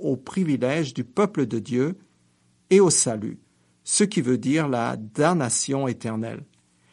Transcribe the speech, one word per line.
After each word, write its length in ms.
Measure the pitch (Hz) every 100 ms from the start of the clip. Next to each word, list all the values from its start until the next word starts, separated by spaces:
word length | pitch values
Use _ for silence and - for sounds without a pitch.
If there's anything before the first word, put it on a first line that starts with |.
au 140 | 151 131
privilège 760 | - 190 160 127 123 160 143
du 80 | 127
peuple 420 | 123 196 202 160
de 140 | 113 113
Dieu 380 | 101 123 147 190 _ _ _ _ _ _ -
et 80 | 196
au 100 | 180
salut, 500 | - 131 110 113 - _ _ _ _
ce 200 | - -
qui 180 | 202 -
veut 180 | 123 123
dire 280 | 123 156 143
la 300 | 120 120 120
damnation 920 | 107 143 156 175 120 - - 135 131
éternelle. 560 | 110 117 110 113 117 - _ _ _ _